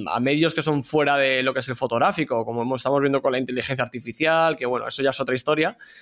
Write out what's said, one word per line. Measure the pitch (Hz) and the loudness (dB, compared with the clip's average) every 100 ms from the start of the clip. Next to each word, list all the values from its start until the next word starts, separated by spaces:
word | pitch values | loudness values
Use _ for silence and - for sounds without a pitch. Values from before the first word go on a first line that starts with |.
| 90 | -4
a | 107 | 0
medios | 127 147 160 | 2 2 2
que | 165 | 2
son | 151 147 | 0 -2
fuera | 123 151 143 143 | 0 2 4 4
de | 135 131 | 2 2
lo | 131 | 0
que | 131 | -2
es | 127 | -4
el | 123 | -4
fotográfico, | 127 117 165 165 143 117 | -2 2 2 0 0 -2
como | 113 117 | -2 -4
hemos, | 120 131 | -2 -2
estamos | 131 139 | 0 2
viendo | 139 139 | 2 2
con | 135 | 0
la | 127 | 0
inteligencia | 123 127 123 135 | -2 -4 -4 -4
artificial, | 120 123 120 110 156 160 165 147 | -4 -6 -12 -2 0 2 2 0
que, | 123 | -2
bueno, | 123 113 | -2 -4
eso | 127 | -2
ya | 135 | -2
es | 131 | 0
otra | 135 127 | -2 -2
historia, | - 156 160 - - - | 0 0 0 -4 -16 -18